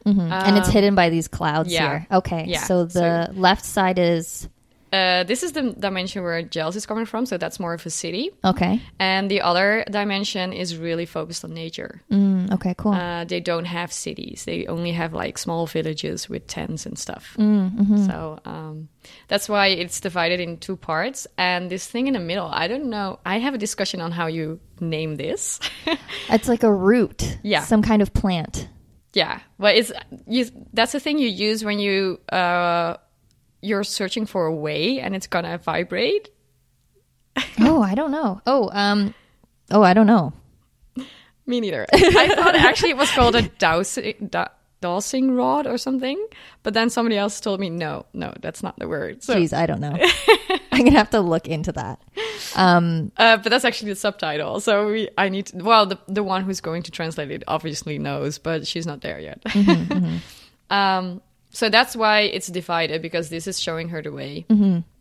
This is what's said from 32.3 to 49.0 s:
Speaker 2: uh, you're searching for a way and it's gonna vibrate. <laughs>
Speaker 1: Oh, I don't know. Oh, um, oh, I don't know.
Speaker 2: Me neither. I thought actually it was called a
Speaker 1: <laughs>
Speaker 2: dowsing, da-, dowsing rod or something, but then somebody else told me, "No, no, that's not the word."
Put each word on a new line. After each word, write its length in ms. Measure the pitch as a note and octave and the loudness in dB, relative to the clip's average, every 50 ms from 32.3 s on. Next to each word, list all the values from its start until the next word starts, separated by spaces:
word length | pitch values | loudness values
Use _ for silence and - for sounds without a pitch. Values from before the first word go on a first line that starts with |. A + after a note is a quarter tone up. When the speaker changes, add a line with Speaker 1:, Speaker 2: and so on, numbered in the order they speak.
| - | -2
Speaker 2:
uh, 640 | F#3 F3+ F3 F3 F3 F3 F3 E3+ E3+ E3+ E3+ E3+ - _ _ _ _ _ _ _ _ _ _ _ _ | 0 0 2 0 0 0 2 0 0 0 -2 -4 -8 _ _ _ _ _ _ _ _ _ _ _ _
you're 220 | - G3+ G#3+ G3 G3+ | -6 -2 -2 -2 -2
searching 420 | - - - G3+ F#3 - A#3 A3 | -4 -4 -4 -4 -4 -2 -4 -4
for 220 | - - F#3+ E3+ | -4 -2 -2 -2
a 80 | D#3 E3 | 0 -2
way 460 | D3+ D3+ D3+ D3+ D3+ D#3+ A3+ C4+ E3+ | -2 -4 -4 -2 0 0 0 -2 -2
and 160 | - G3 G3 | -4 -4 -6
it's 100 | F#3+ - | -6 -6
gonna 320 | - - F3 E3+ E3+ E3+ F3 | -4 -4 -4 -2 -4 -6 -6
vibrate. 680 | - - D#3+ E3+ F3 - F3+ F#3+ A#3 - G4 G#4 - - _ _ _ _ _ _ _ _ _ _ _ _ _ _ _ _ _ _ _ _ _ | -6 -4 -2 -2 -4 -4 -2 -2 0 0 0 -2 -4 -8 _ _ _ _ _ _ _ _ _ _ _ _ _ _ _ _ _ _ _ _ _
<laughs> 220 | F3 - - - - | -8 -8 -6 0 4
Speaker 1:
Oh, 220 | A3 C#4 D#4+ D4+ G#3+ | 4 6 6 6 4
I 120 | F#3+ G3 | 2 0
don't 160 | B3+ D#4 D4+ C#4 | 0 0 -2 -2
know. 280 | D#4 D#4 G#3 F#3 - - | -2 -2 -2 -2 -2 0
Oh, 240 | B3 C4+ C#4 G#3+ - - | 2 2 2 2 0 0
um, 420 | G3+ G3+ G3+ G#3 G#3 G3+ G#3 - - _ _ _ _ _ _ _ _ _ - F#3 | 0 2 2 2 2 0 0 -4 -8 _ _ _ _ _ _ _ _ _ 4 6
oh, 100 | G#3 G#3 | 8 8
I 120 | F3+ F#3 | 8 8
don't 120 | A3 A3 | 8 8
know. 260 | G3+ A#3 G3+ D#3 C#3 - - - _ _ _ _ _ _ _ _ _ _ B3+ C4 - - - - _ _ _ _ | 8 6 6 4 2 -4 -10 -16 _ _ _ _ _ _ _ _ _ _ -14 -14 -14 -18 -20 -20 _ _ _ _
Speaker 2:
Me 140 | - A#3+ A#3+ | -4 -2 -2
neither. 260 | A3 G3 D#3 A#2+ G#2 - - | 0 -2 -2 -4 2 6 8
I 360 | F4+ F4+ E4+ F4 G4+ - F#4 G4+ | 8 8 8 8 8 6 6 4
thought 200 | - E4+ F4 F4+ | 4 4 4 6
actually 360 | E4+ - B3+ - - - E4+ | 6 6 6 4 4 2 2
it 60 | C#4+ | 2
was 140 | B3 D4 - | 2 2 2
called 240 | - C4+ A#3+ A#3 A3+ | 4 4 4 6 6
a 80 | A#3+ A3 | 4 2
Speaker 1:
<laughs> 160 | E3+ - - | 0 -2 0
Speaker 2:
dowsing, 680 | G3 E3 D#3+ F3 G3 - - C4 - G#3+ G#3 - G#3 F#3+ | 2 2 2 2 0 -2 -4 -6 -6 -6 -6 -8 -8 -6
da-, 180 | - F3 - - - _ _ _ _ _ | -4 -4 -4 -4 -8 _ _ _ _ _
dowsing 520 | - F3 F3 G3 G#3 - - C4 C4 C4 B3+ | -6 -4 -4 -4 -4 -2 0 0 2 2 2
rod 320 | B3 B3 B3+ C4+ D4 D4+ | 2 2 2 2 0 0
or 120 | - A#3 A#3 | -2 -4 -4
something, 400 | - C4+ C4+ B3+ B3+ B3+ C#4+ F#4+ G#4+ A4 - - - - - _ - | -4 -4 -4 -2 -2 -4 -4 -4 -6 -8 -12 -16 -20 -20 -20 _ -6
but 120 | A3 G#3 | -2 0
then 160 | A3+ A3+ A#3+ | 0 0 2
somebody 260 | - A#3+ A#3 A3+ A3 | 0 0 0 0 0
else 240 | G3+ G3+ G3+ G3+ - | 0 0 -2 -4 -4
told 180 | - G#3+ G3 F#3+ | -4 -4 -4 -4
me, 120 | G3 F3 | -4 -6
"No, 360 | E3 F3 E3 D3+ C#3+ - - - - | -6 -6 -6 -6 -8 -10 -12 -12 -10
no, 200 | - D#2+ - - - | -10 -10 -10 -10 -10
that's 220 | - - - - - | -10 -12 -10 -8 -10
not 160 | - - - | -10 -10 -8
the 80 | - | -8
word." 360 | - E3 C#3+ | -6 -6 -6